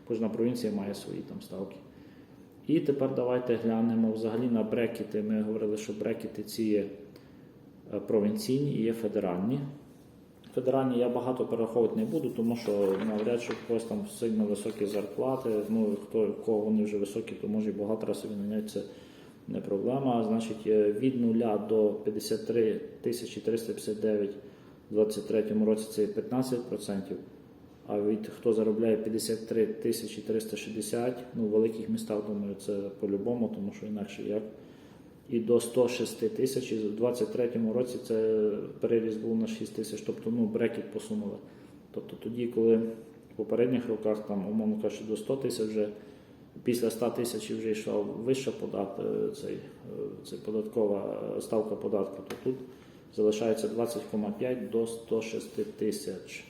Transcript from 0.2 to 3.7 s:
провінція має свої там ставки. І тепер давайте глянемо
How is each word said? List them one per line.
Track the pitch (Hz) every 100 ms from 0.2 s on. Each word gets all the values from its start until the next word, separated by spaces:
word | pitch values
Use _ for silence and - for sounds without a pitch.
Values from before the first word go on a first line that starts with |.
| 110
провінція | - 117 123 110
має | 101 101
свої | 98 95 92
там | - -
ставки. | - 95 95 - - - - - - - - - -
І | 156
тепер | 143 139 135
давайте | 131 123 123 123
глянемо | 113 113